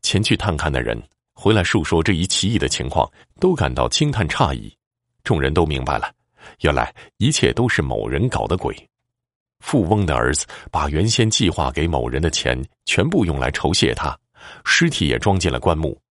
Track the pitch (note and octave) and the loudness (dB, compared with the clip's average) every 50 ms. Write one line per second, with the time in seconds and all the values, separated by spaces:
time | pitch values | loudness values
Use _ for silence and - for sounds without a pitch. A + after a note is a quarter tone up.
0 | - - - F#2+ - - A2+ - - - E2 C#2+ D2+ D#2+ C#2 B1+ B1 A1+ A1+ A#1 | -4 0 0 0 2 2 0 0 0 -2 -2 0 -2 0 0 0 0 -2 -4 -6
1 | - _ _ _ _ _ _ - - G2+ A2 G#2+ F2 - - - D#2 - E2+ E2 | -8 _ _ _ _ _ _ -2 2 4 4 4 4 2 0 0 0 2 2 2
2 | D#2+ - G2 D#2+ F2 F#2 - - - G2 - G2+ - C2 - - - B1+ - - | 2 2 0 0 0 -2 -2 0 0 0 2 2 0 0 -2 -4 -6 -6 -4 -4
3 | - - _ - - _ _ - - F#3 F3+ C3+ - C2+ B1+ C2 B1+ A#1 - - | -4 -4 _ -20 -20 _ _ -2 0 0 2 2 0 -2 0 0 -2 0 0 0
4 | D#3 D3 C#3 A2+ G2 D2+ - - C3+ E2 C2+ A#1+ G#1 G#1 - _ _ _ _ _ | 0 0 0 -2 -2 -2 0 0 0 0 0 -6 -8 -14 -20 _ _ _ _ _
5 | _ _ _ _ _ - A2+ D#2+ C2+ C2+ D2+ F2 E2+ D2+ D2 C2 C2 - C#2 A#1 | _ _ _ _ _ -2 -2 0 0 0 2 2 2 2 0 -4 -2 -2 -4 -4
6 | - - _ _ _ _ _ _ - - - _ - - C#2+ B1+ A#1 - - - | -4 -6 _ _ _ _ _ _ -20 -20 -16 _ 0 0 2 2 -2 -4 -6 -18
7 | - - _ _ G2+ C3+ D3+ - - A#1+ A#1 - A#2+ B2 - - D#2+ C2 A#1 G#1 | -20 -20 _ _ 0 0 2 2 0 0 2 2 0 0 2 0 0 -2 -2 -4
8 | G#1 A1 B1+ C#2+ G#2+ B2+ - - G#1+ G#1+ - F#2+ - - - - - _ _ _ | -4 -4 -2 0 0 0 0 -2 -2 -2 -2 -2 -2 -6 -6 -6 -14 _ _ _
9 | _ _ _ _ _ _ _ _ _ _ _ _ - - - C#3 F#2+ D#2+ G#2 G#2 | _ _ _ _ _ _ _ _ _ _ _ _ -8 0 2 2 4 4 4 2
10 | G2+ E2+ C#2+ A#1+ A#1 B1+ C#2 - - - - - - - - D#2 D2+ D2 D2 D2+ | 2 2 2 2 2 2 0 0 -4 -8 -14 -20 -18 -6 -4 -2 -2 0 0 0
11 | F2+ A2+ A#2 - A#2 A2 - - - F2 - - D#2 C2 C2 - D2+ E2+ D#2+ C2+ | 0 2 2 2 2 2 2 2 2 2 2 0 -2 -2 0 -2 -2 0 0 0
12 | A#1 A#1+ B1 C2+ D#2+ E2 - - - B1 B1 B1+ C2 - _ _ _ - - - | -2 -2 -2 0 -2 0 -2 0 -2 -2 -2 -2 -4 -10 _ _ _ -2 0 0
13 | F#2+ E2 - F3 G#2+ E2 D2 C#2 B1+ B1+ C#2+ - - D2 F2+ - - B1+ A#1 - | 2 2 2 2 0 0 0 -2 -2 -2 -2 -2 -2 0 0 2 2 0 0 -2
14 | - C2 C2 - _ _ _ _ - - - - - - - - E3 E3+ - - | -4 -6 -8 -8 _ _ _ _ -20 -20 -20 -12 -2 0 2 2 2 2 2 0
15 | - D2 A#1+ A#1+ - G#2+ G2 F#2 D#2+ E2+ B1+ B1 - F#2 E2+ D#2 D#2+ C#2+ - _ | 0 0 0 2 2 2 2 2 2 0 -2 2 2 2 2 2 -2 -4 -6 _
16 | _ _ | _ _